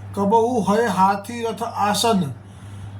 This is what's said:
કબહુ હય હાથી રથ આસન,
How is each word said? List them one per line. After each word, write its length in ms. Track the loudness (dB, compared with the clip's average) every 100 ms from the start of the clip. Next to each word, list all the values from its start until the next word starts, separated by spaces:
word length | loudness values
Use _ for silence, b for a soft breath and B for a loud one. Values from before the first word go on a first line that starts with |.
| B
કબહુ 460 | -2 2 4 4 2
હય 260 | 2 2 2
હાથી 560 | 4 4 2 -4 -6
રથ 200 | -4 -4
આસન, 600 | -6 -2 0 2 2 2 0 -6 -14 B B B B